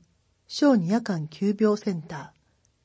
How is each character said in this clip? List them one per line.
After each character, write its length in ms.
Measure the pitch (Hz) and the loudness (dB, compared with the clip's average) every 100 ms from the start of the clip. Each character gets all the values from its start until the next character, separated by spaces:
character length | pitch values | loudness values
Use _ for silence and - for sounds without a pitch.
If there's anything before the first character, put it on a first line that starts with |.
| _ _ _ _ _ | _ _ _ _ _
小 300 | - 294 240 | 2 4 4
児 100 | 170 | 2
夜 140 | 226 | -2
間 260 | 233 170 151 | -2 -6 -6
急 280 | - 202 208 | -4 -4 2
病 180 | 214 208 | 0 0
セ 160 | 220 | -4
ン 80 | 170 | -8
タ 320 | 151 151 147 _ | -10 -16 -16 _
ー。 40 | _ _ _ _ | _ _ _ _